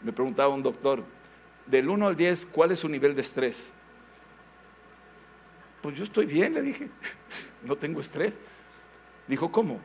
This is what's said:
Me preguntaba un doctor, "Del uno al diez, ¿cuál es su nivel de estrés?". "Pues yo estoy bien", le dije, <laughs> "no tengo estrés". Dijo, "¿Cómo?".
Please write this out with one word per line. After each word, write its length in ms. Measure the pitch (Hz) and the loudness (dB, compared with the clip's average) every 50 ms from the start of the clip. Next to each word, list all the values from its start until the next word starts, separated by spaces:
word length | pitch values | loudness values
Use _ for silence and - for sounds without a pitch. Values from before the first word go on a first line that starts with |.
| - | -6
Me 100 | 113 110 | -8 -2
preguntaba 360 | - 127 131 117 135 139 139 | -2 -2 -2 2 2 2 2
un 160 | 139 139 135 | 2 2 -2
doctor, 400 | 131 113 - - 139 139 120 - - - - - - - - - - - - - | -2 -2 0 0 0 0 0 -4 -12 -18 -20 -20 -20 -20 -20 -20 -20 -20 -20 -6
"Del 240 | - 123 131 131 143 | 2 2 4 4 4
uno 200 | 190 208 208 202 | 2 2 2 2
al 80 | 185 | 2
diez, 280 | 160 170 175 180 170 - | 2 2 2 2 0 -4
¿cuál 280 | - - 151 160 170 185 | -8 2 4 4 4 4
es 80 | 170 | 0
su 80 | - 156 | -2 -4
nivel 260 | 151 135 135 143 143 | -4 2 2 2 2
de 60 | 135 | 2
estrés?". 500 | 123 - - - 131 123 117 - - - - - - - - - - - - - - - - - - - - - - - - - - - - - - - - - - - - - - - - - - - - - | -4 -4 -2 -2 -2 -2 -2 -6 -14 -18 -20 -20 -20 -20 -20 -20 -20 -20 -20 -20 -20 -20 -20 -20 -20 -20 -20 -20 -20 -20 -20 -20 -20 -20 -20 -20 -20 -20 -20 -20 -20 -20 -20 -20 -20 -20 -20 -20 -20 -20 -20 -12
"Pues 160 | - 147 143 | -10 -10 -8
yo 60 | 135 196 | -8 -10
estoy 240 | 208 - 220 180 | -4 0 0 0
bien", 280 | 151 147 160 190 226 330 | 2 4 4 4 4 2
le 80 | 302 277 | 0 -2
dije, 280 | 277 - - 294 - | -2 -4 -6 -10 -14
<laughs> 720 | - - - - - - - - - - - - - - - | -14 -14 -16 -16 -16 -16 -20 -18 -16 -16 -16 -16 -20 -16 -6
"no 140 | 123 139 | -6 -4
tengo 240 | 143 - 147 165 156 | -4 -4 -6 -6 -6
estrés". 360 | 139 - - 151 165 208 208 - - - - - - - - - - - - - - - - - - - | -8 -8 -6 -4 -4 -4 -4 -6 -18 -20 -20 -20 -20 -20 -20 -20 -20 -20 -20 -20 -20 -20 -20 -20 -6 -4
Dijo, 240 | 135 131 165 170 170 | -2 -2 -2 0 2
"¿Cómo?". 260 | 220 226 175 127 101 - | 2 0 0 -2 -6 -10